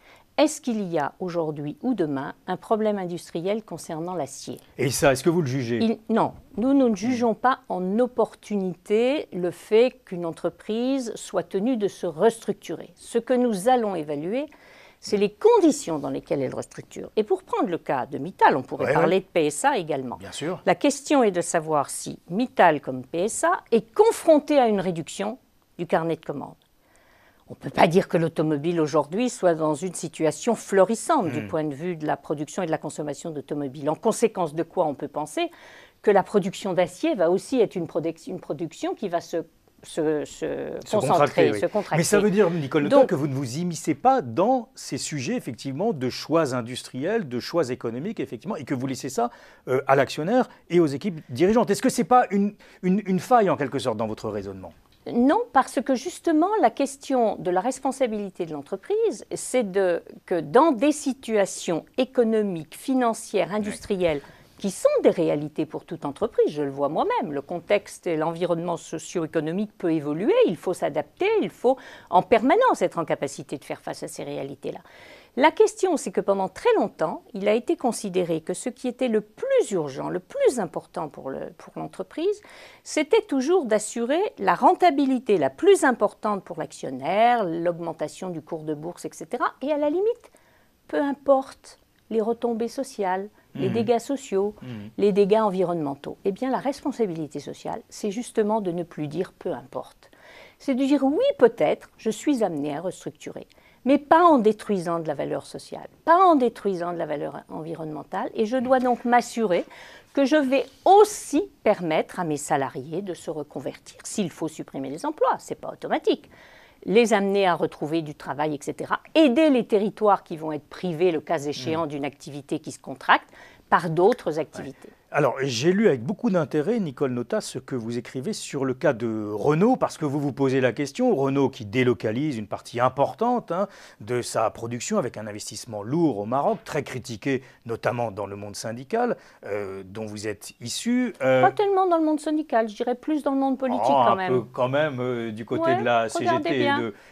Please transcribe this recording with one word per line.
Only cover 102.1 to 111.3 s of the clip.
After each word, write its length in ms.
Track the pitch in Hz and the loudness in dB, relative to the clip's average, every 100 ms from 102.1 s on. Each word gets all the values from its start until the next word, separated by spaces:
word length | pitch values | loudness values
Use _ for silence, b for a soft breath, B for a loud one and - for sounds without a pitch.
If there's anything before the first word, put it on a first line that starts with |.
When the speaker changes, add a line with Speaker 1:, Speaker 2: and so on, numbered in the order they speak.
| 214 302 262 | -2 0 0
Speaker 1:
amené 320 | 196 151 147 | 0 -2 -4
à 60 | 147 | -6
restructurer ». 640 | 180 - - - - - - b b b 247 | -8 -8 -12 -12 -14 -14 -18 b b b 2
mais 100 | 285 | 2
pas 260 | - 320 | 4 6
en 120 | 349 277 | 8 6
détruisant 600 | 214 214 - 196 170 170 | 4 2 -2 -4 -2 -2
de 80 | 156 | -2
la 60 | |
valeur 320 | 143 147 147 | -4 -4 -6
sociale, 420 | - - - - - _ | -8 -16 -14 -14 -16 _
pas 140 | 311 339 | 4 6
en 180 | 381 | 8
détruisant 560 | 294 240 - 202 175 175 | 6 4 0 -2 -2 -4
de 60 | 170 | -4
la 80 | |
valeur 360 | 156 147 156 143 - | -4 -4 -6 -10 -12
environnementale. 800 | 175 156 160 156 151 - 190 247 | -12 -10 -10 -10 -10 -8 -6 -4
Et 100 | - | -2
je 120 | 214 262 | 0 0
dois 240 | 247 262 | 2 4
donc 240 | 254 240 | 4 0
m'assurer 580 | 240 240 226 233 214 175 - B B B _ | 4 2 2 0 2 2 0 B B B _
que 120 | 277 | 0
je 100 | 262 | 4
vais 300 | 311 262 269 - - | 4 4 0 0 0
aussi 600 | 349 403 415 - - | 6 8 8 2 -2